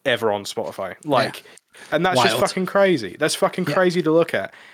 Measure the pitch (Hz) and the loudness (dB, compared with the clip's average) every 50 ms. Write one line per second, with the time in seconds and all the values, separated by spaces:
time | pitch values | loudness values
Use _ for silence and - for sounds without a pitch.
0 | - 139 120 110 113 110 101 101 98 - - 117 110 - - - 98 92 92 - | -2 -2 -2 0 2 0 0 0 -4 -6 -8 -8 -8 -8 -8 -8 -10 -10 -10 -10
1 | - 151 139 120 110 107 - - - - - - _ _ _ - - - - 156 | -4 0 0 2 0 0 -4 -10 -18 -20 -20 -20 _ _ _ -20 -10 -4 -2 0
2 | 170 185 180 - - 117 110 127 202 180 - 190 185 175 - 202 196 190 175 135 | 0 2 2 4 2 2 2 2 0 0 -2 -2 -4 -2 2 2 4 4 2 0
3 | 110 87 - - 147 156 - - 196 180 - - 180 - 143 190 185 180 165 180 | -2 -6 -6 -2 -2 -2 -2 0 -2 -2 0 -2 -4 -2 0 2 2 2 2 0
4 | 156 156 156 170 165 - - 104 95 - - - - - | 2 2 4 4 2 2 0 -4 -4 -6 -10 -16 -20 -20